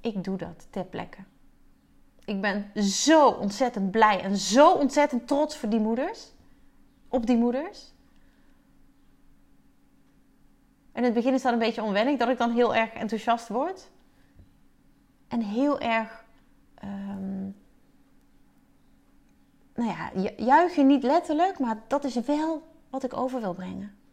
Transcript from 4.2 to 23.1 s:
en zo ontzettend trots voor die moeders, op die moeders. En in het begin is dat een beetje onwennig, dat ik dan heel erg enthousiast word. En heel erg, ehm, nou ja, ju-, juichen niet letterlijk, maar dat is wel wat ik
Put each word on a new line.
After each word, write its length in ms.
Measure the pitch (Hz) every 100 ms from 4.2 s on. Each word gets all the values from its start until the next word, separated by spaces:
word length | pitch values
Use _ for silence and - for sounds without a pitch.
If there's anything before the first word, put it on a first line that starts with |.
en 160 | 190 196
zo 340 | 170 226 302
ontzettend 560 | - 277 294 294 254 240
trots 300 | 285 294 -
voor 120 | 220
die 100 | 226
moeders, 520 | 214 233 320 453 - - - - - _ - _ -
op 180 | - 226
die 120 | 240
moeders. 560 | 240 247 339 415 - _ _ - - _ - - _ _ - _ _ _ - - _ _ _ _ _ _ _ _ _ _ - _ _ _ _
En 120 | -
in 0 |
het 100 | 247
begin 200 | 226 233
is 80 | 262
dat 120 | 254
een 60 | 233
beetje 240 | 226 226
onwennig, 340 | 220 196 240 277
dat 120 | 240
ik 80 | 247
dan 140 | 240
heel 240 | 233 240 -
erg 180 | 226
enthousiast 540 | 226 220 220 226 233 233
word. 420 | 214 320 381 - _ _ _ _ - - _ - _ _ _ _ _ _
En 140 | 233
heel 380 | 208 214 285 285
erg, 460 | 233 226 220 - - _ _ _ _ -
ehm, 680 | 196 196 196 196 190 196 196 196 _ _ _ _ _ - _ _ _ _ _ _ _ _ _ _ _ _ _ _ _ -
nou 140 | 233
ja, 220 | - - 190
ju-, 280 | 190 -
juichen 440 | 220 285 349 349 269
niet 160 | 277
letterlijk, 560 | 240 320 339 302 370 381
maar 180 | 247 220 -
dat 160 | 285
is 120 | 285 240
wel 480 | 233 294 311 311 - - _
wat 140 | 269
ik 100 | 254